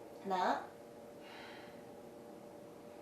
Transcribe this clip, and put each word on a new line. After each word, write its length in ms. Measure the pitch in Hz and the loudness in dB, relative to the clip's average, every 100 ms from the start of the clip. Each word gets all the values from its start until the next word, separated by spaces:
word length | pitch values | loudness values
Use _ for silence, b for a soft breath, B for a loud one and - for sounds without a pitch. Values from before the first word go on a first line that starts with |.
| - - | -8 -4
하나, 420 | 196 185 208 - - - - - - - B B B B B B - - - - - - - - - - - - | 4 8 10 8 4 -6 -10 -10 -10 -8 B B B B B B -8 -10 -10 -8 -8 -8 -8 -8 -10 -10 -10 -10